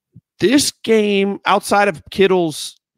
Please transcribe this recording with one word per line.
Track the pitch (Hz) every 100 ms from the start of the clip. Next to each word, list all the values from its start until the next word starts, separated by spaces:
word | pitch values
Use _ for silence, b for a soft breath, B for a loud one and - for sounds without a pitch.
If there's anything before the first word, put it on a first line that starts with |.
| _ - _ _
This | 180 277 -
game, | - - 220 208 202 196 196 -
outside | 196 - 202 202
of | 151 -
Kittle's | - 190 185 170 - - - _